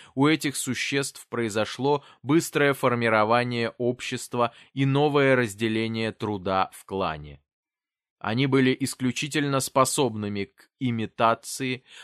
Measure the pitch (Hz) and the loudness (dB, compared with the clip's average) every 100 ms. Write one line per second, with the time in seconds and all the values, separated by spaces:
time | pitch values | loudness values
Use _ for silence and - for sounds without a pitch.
0 | - 131 147 156 147 - - 120 - 139 | -8 2 2 2 -2 -4 -6 -4 -2 -2
1 | 139 - - 117 117 107 104 - 135 143 | -4 -10 -8 -4 -2 -2 -2 -2 0 0
2 | - _ 120 160 - 156 143 135 131 120 | -4 _ 2 2 2 2 2 2 0 2
3 | 117 110 107 120 123 120 113 - 120 123 | 2 2 4 2 0 -2 -4 -2 -2 -2
4 | - 123 - 123 117 - - 135 135 135 | -8 -10 -6 -2 -2 -4 -10 -2 2 2
5 | 151 143 135 127 117 101 113 110 113 113 | 2 4 4 4 0 -2 -2 0 -2 -2
6 | 113 - 107 101 90 95 - - - 95 | -4 -4 -6 -4 0 0 0 -4 -8 -4
7 | 87 78 73 69 _ _ _ _ _ _ | -4 -6 -12 -20 _ _ _ _ _ _
8 | _ _ 104 117 139 135 131 127 135 - | _ _ -4 -2 2 4 4 2 -4 -2
9 | 127 - 151 151 143 135 - 135 127 - | -4 -2 -4 -2 0 -2 0 2 2 2
10 | 127 107 104 101 98 - _ _ 127 113 | 0 -2 -6 -6 -8 -12 _ _ -2 -2
11 | 107 - 113 113 - - 131 123 - - | -4 2 2 2 -4 -8 -6 -8 -12 -20